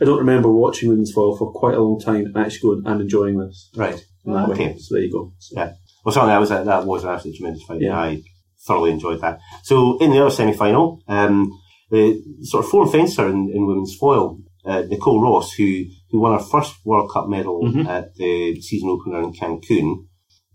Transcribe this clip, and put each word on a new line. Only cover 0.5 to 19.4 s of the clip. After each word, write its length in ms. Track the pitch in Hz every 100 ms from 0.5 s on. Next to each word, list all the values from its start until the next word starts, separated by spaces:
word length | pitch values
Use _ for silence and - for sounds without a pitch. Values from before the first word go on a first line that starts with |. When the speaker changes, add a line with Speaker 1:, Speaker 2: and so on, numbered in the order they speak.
Speaker 1:
watching 380 | 110 120 - 117
women's 240 | 110 104
foil 240 | 107 104 104
for 160 | 110
quite 220 | - 123
a 80 | 113
long 160 | 110 107
time 260 | 113 107 104
and 100 | 101
actually 240 | 107 - 113 101
going 40 | 101
and 140 | 104
enjoying 360 | 101 104 101 98
this. 320 | 95 - - 110
Speaker 2:
Right. 260 | 98 87 - _
Speaker 1:
In 80 | -
that 160 | 101 -
Speaker 2:
Okay. 220 | 98 -
Speaker 1:
way. 60 | -
So 160 | -
there 100 | 98
you 80 | 95
go. 200 | 92 90 -
So. 200 | - -
Speaker 2:
Yeah. 120 | 85 - _ _
Well, 80 | 110
certainly 180 | 127 113
that 60 | 104
was 100 | 104
a, 140 | 98
that 200 | 98 92 95
was 180 | 90
an 60 | 90
absolutely 280 | 87 80 78
tremendous 240 | 87 78
fight. 160 | - 82
Speaker 1:
Yeah. 180 | 98 87
Speaker 2:
I 240 | 82 78 - _ _ _ -
thoroughly 240 | 90 82
enjoyed 300 | 78 87 82
that. 180 | 87 - - -
So 360 | - 135 123 123
in 120 | 156
the 100 | 135
other 100 | 139
semi-final, 720 | - 110 - 104 120 165 - -
um, 420 | 104 101 101 98 - _ _ _
the 320 | 110 107 107 - -
sort 220 | 120 107
of 60 | -
former 200 | 202 165
fencer 380 | 156 175 - 98
in, 220 | 98 98
in 120 | 101 101
women's 280 | 95 92 -
foil, 420 | - 117 87 82 - _
uh, 180 | 92 95 -
Nicole 320 | 101 135 113
Ross, 300 | 120 95 -
who, 300 | - 101 95 87 - _
who 100 | 113
won 180 | 113 104
her 60 |
first 300 | - 147 - -
World 260 | 107 107 -
Cup 160 | - 95
medal 340 | 98 92 85
Speaker 1:
Mm-hmm. 220 | 120 131 160
Speaker 2:
at 280 | 90 87
the 460 | - 90 87 87 82
season 280 | - 104 92
opener 320 | 87 95 87
in 100 | 85
Cancun, 720 | 85